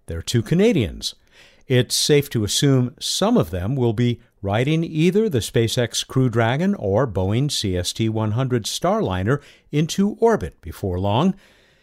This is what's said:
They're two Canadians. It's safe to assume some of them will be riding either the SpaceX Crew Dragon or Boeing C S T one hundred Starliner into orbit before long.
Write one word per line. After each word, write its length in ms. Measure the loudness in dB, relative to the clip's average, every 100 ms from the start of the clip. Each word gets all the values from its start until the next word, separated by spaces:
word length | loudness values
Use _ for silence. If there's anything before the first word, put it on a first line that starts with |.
| -12
They're 160 | -10
two 200 | -2 -2
Canadians. 720 | 0 2 4 2 -2 -4 -12 -12 _ _ -20 _ 0
It's 300 | 0 2 0
safe 340 | 2 2 2
to 120 | -2
assume 500 | -2 2 4 4 2 -4
some 380 | -6 -2 2 2
of 140 | 0
them 220 | -2 -4
will 200 | 0 0
be 260 | 2 0 -2 _ _
riding 420 | -4 -2 0 0
either 460 | -2 0 2 2 0
the 100 | 0
SpaceX 640 | -2 0 0 0 -2 -4 -4
Crew 220 | 0 0
Dragon 460 | 2 0 2 0 -2
or 320 | 0 0 0
Boeing 420 | 0 0 0 0
C 280 | -2 -2 -2
S 160 | -4
T 160 | -2 -2
one 220 | 0 -2
hundred 340 | -2 -2 -2 -4
Starliner 760 | -4 -2 0 -2 -2 0 -2 -4 -20 -6
into 460 | -2 -2 0 -2 2
orbit 400 | 2 2 -2 -10
before 400 | -16 -8 -4 -2
long. 360 | 0 2 2 0 _ _ _ _